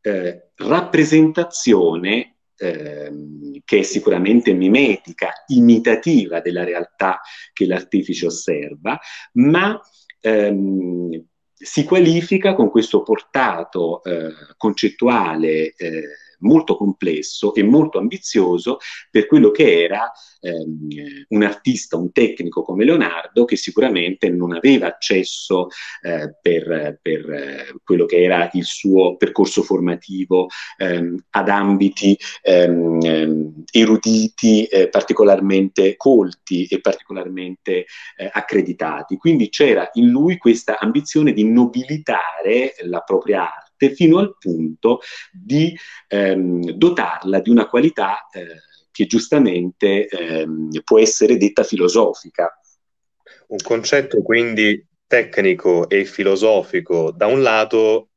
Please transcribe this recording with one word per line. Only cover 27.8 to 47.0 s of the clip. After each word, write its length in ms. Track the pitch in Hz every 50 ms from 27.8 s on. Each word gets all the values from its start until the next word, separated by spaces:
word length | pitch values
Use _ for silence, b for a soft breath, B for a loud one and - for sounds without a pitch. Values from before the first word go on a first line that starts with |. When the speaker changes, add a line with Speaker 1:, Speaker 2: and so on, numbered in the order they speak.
| _
Speaker 1:
quello 220 | - 90 90 85
che 160 | 82 90 87 90
era 260 | 90 92 87 85 85 -
il 100 | 92 85
suo 520 | - - - - 98 95 95 92 90 -
percorso 460 | - - - - - 98 92 - -
formativo, 840 | 87 - 98 92 90 90 87 - _ - 95 95 92 87 92 90 90 90 B B B B B B
ehm, 480 | 95 92 87 87 85 87 87 95 _ _
ad 180 | - 104 92 101
ambiti, 720 | 101 101 101 101 101 98 101 98 - - - 98 101 B B B B B
ehm, 560 | _ - 92 87 87 87 87 85 85 82 82 82
ehm, 640 | 82 82 80 80 80 78 78 78 78 78 78 78 78 -
eruditi, 960 | - 117 113 110 110 107 - 110 113 110 110 110 _ - - 113 110 107 107
eh, 240 | - - 98 92 -
particolarmente 1080 | - 101 - - 104 - 110 101 98 98 95 98 98 95 95 98 _ - 95 95 101
colti 680 | _ - 135 135 117 98 90 90 _ _ - 92 87 92
e 140 | - 98 95
particolarmente, 1080 | _ - - - _ _ 101 95 90 90 92 92 92 90 92 _ _ - 92 90 90 B B B B B B
eh, 120 | _ 98 92
accreditati. 840 | - 104 - - - 101 - 90 87 _ 85 78 76 73 73 - 95
Quindi 320 | - _ 165 165 139 113 104
c'era 400 | - - 151 135 110 95 87 -
in 160 | - 117 120 120
lui 300 | 120 135 147 175 180 175
questa 400 | - 120 113 117 - - 107 -
ambizione 520 | - 107 117 143 147 - - 160 151 143
di 120 | 107 104 107
nobilitare 1300 | 110 113 120 123 120 113 127 127 - 151 151 156 - 117 92 85 85 82 80 85 95 110 123 131 135 - -
la 180 | 90 87 90 85
propria 420 | - - 98 92 - - 101 95
arte, 280 | 90 80 76 - - _ _ _
arte 120 | 135 139 139
fino 240 | - 175 160 165 180
al 180 | 202 196 - _
punto 640 | - 98 85 82 80 80 80 _ - 113 123 123 B B B B B B
di, 440 | _ 92 92 107 131 147 160 175 180 165 B B B B B _
ehm, 640 | 101 101 101 95 95 95 92 90 90 87 87 85
dotarla 680 | - 95 160 175 175 160